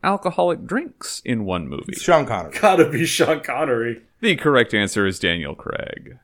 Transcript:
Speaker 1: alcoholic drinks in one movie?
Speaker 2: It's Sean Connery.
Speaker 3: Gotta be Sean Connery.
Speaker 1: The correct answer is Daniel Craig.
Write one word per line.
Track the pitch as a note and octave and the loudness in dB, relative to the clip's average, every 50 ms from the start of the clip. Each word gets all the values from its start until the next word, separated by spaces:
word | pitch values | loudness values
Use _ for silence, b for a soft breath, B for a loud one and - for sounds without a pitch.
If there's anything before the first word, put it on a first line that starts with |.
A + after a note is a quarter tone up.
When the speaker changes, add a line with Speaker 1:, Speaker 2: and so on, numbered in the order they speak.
| - | 0
Speaker 1:
alcoholic | D#3+ G3 G3+ - F#3 E3+ - F3 F3 E3+ - - | -2 -2 0 -2 -4 0 0 0 0 0 -2 -6
drinks | F3+ F#3 B3+ F4 D#4+ - _ - - - - _ | -4 -4 -4 -4 -6 -14 _ -12 -12 -12 -10 _
in | - B2+ A2+ G#2 | -4 -2 -2 -2
one | F#2+ F#2 F2+ E2 | -2 -2 -4 -4
movie? | C2+ - - - - - | -6 -8 -8 -8 -8 -10
Speaker 2:
It's | - | -4
Sean | - - F3 D#3 C#3+ | 2 4 4 4 4
Connery. | - A2+ F#2+ E2+ - - - | 2 -4 -6 -6 -8 -6 2
Speaker 3:
Gotta | - G#3 F#3 F3 D#3+ D3 | 4 4 6 6 4 4
be | D3+ - E3 | 4 -2 -2
Sean | D#3 - - E3 C#3 D#3+ D3 | -2 2 0 2 2 2 -2
Connery. | - - A#2+ C3 D#3 C#3+ B2 A#2 A#2 A#2+ A#2 - _ _ _ _ | -2 -6 -4 -4 -2 0 0 -2 -2 -4 -6 -8 _ _ _ _
Speaker 1:
The | - A3+ F3 | 0 0 0
correct | - - D#3 C#3+ B2 A#2 - - | 2 2 4 4 4 4 4 2
answer | G#2+ G2+ F#2+ - G#2+ G2+ | 0 0 0 0 0 0
is | F#2+ F#2 - | 0 0 0
Daniel | - F2+ E2+ E2+ D#2 C#2+ - | 0 0 0 0 -4 -8 -10
Craig. | - - - - - - - - - - - B2+ - | -12 -10 -10 -8 -8 -8 -8 -10 -14 -16 -20 -20 -20